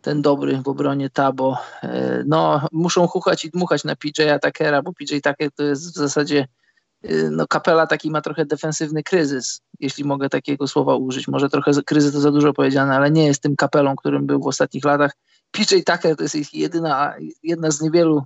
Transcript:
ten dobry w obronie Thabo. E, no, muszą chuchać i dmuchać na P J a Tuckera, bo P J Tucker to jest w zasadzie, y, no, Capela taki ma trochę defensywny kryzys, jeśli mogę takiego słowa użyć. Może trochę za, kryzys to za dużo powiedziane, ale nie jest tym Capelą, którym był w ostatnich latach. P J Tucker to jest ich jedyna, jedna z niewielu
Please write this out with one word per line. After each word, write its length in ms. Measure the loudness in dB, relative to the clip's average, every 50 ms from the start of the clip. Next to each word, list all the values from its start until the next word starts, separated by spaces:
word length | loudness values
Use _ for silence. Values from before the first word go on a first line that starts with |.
ten 200 | -4 -2 -2 2
dobry 400 | 2 2 2 2 0 -2 -2 -2
w 60 | -2 -6
obronie 420 | -4 -2 -2 -2 -2 -2 -4 -2
Thabo. 480 | _ 0 0 0 0 0 -2 -2 -2 -2 -10 -12 -14 -10
E, 400 | -8 -6 -4 -4 -2 -2 -2 -2 0
no, 420 | 0 2 2 2 2 2 0 -2 -2
muszą 340 | -2 -2 -2 0 2 2 2
chuchać 380 | 2 0 -2 0 0 0 0 -4
i 60 | -6
dmuchać 340 | -4 -4 0 0 -2 -2 -2
na 120 | -6 -8
P 120 | _ -8 -8 -2 0
J 120 | 2 2
a 80 | 2 2
Tuckera, 440 | 0 -4 -2 0 0 2 2 0
bo 100 | -2 -4
P 120 | -12 _ -8 -6
J 140 | -6 -2 -2
Tucker 260 | -2 -2 _ -4 -6
to 100 | _ -2
jest 300 | -2 -2 -2 -4 -6 -12
w 40 | -4
zasadzie, 520 | -4 -4 0 0 -2 0 2 0 0 0 -2 _ _ _ _ _ _ _ _ _ _ -8
y, 240 | -4 -2 0 0 0
no, 120 | 0 -2 -2 0
Capela 340 | -2 0 2 4 4 4 4
taki 240 | 2 0 -2 -2 -4
ma 100 | -4 -2
trochę 240 | -4 -4 -4 -4 -2
defensywny 580 | -2 -2 -4 -2 -6 -4 -4 -4 -4 -4 -6
kryzys, 580 | -2 0 0 2 2 0 -2 -4 -6 -8 -10 -12 _ _ -14 _
jeśli 240 | -8 -6 -6 -4 -4
mogę 240 | -4 -2 -2 -2 -2
takiego 400 | -2 -4 -2 -4 -4 -4 -4 -2
słowa 280 | 0 0 2 2 0
użyć. 320 | 0 0 -4 -6 -6 -6 -4
Może 200 | -2 0 0 0
trochę 260 | 0 0 2 2 2
za, 80 | 2
kryzys 300 | 0 2 2 4 4 4
to 80 | 2 2
za 100 | 2 4
dużo 220 | 4 4 4 2
powiedziane, 440 | 2 2 0 2 2 2 2 2 2
ale 140 | 4 4 4
nie 160 | 4 4 4
jest 160 | 4 2 2
tym 140 | 0 -2 0
Capelą, 400 | 0 0 2 4 2 2 2 0
którym 300 | -2 _ -2 -2 -2 0
był 140 | 0 0 0
w 60 | 0
ostatnich 380 | -2 -2 -2 -2 -2 -2 -2 0
latach. 280 | 0 2 2 2 0 -2 _ _ _ _ _ _ _
P 120 | -4 -4 0 2
J 140 | 2 2 4
Tucker 320 | 2 0 2 2 0 0
to 60 | 0
jest 120 | -4 -4 -4
ich 200 | -4 -6 -6 -4
jedyna, 600 | -4 -4 -2 -2 -2 -2 0 0 0 0 -2 -4 -10 -14 -16 -16 _
jedna 280 | -6 -6 -4 0 0 -2
z 100 | 0 0
niewielu 440 | -2 2 4 4 4 4 4 2 0